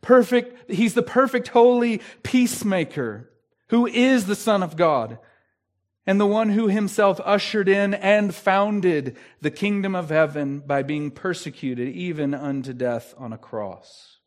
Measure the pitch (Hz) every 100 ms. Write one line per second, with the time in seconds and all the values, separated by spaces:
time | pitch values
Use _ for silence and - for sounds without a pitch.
0 | - 247 233 247 240 - - 190 226 233
1 | - 240 262 247 247 240 240 247 240 220
2 | - - - 254 247 - 208 185 151 -
3 | 120 104 120 _ _ _ _ 226 240 233
4 | 254 254 190 208 - 202 180 160 170 139
5 | 110 117 _ _ _ _ _ _ _ _
6 | - 196 202 208 220 208 220 208 202 202
7 | 202 190 - 202 - 214 196 196 202 202
8 | 190 208 208 170 - 190 202 208 185 156
9 | 131 120 - _ 151 151 202 202 196 190
10 | 160 156 156 147 139 139 139 139 135 151
11 | 147 - 190 170 147 - 131 123 127 151
12 | 180 156 143 139 143 139 131 123 123 117
13 | - - 127 113 - 113 101 92 - -
14 | - _